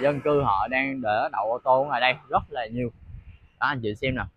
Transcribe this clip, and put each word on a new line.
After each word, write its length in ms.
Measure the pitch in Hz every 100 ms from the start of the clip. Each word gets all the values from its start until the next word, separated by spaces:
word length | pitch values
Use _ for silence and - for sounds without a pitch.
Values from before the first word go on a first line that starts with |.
dân 180 | 135 143
cư 220 | 151 147
họ 260 | 135 98 110
đang 340 | 131 135 135
để 260 | 113 107 147
đậu 200 | 104 104
ô 60 | 123
tô 200 | 135 131
ngoài 160 | 131 127
đây 140 | 127 123 -
rất 140 | 156 -
là 160 | 139 113
nhiều. 240 | 117 123 - - - - - - -
Đó, 60 | 127
anh 140 | 139
chị 120 | 110
xem 200 | 110 135
nè, 80 | 127 95